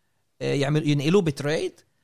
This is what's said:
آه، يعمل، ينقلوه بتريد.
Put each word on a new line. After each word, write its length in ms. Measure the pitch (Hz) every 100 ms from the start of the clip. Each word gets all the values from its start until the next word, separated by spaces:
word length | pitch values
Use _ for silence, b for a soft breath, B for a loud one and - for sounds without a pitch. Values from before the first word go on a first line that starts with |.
| _ _ _ -
آه، 120 | 135
يعمل، 340 | 139 139 151 151
ينقلوه 340 | 143 151 202
بتريد. 580 | 160 139 143 160 185 - _ _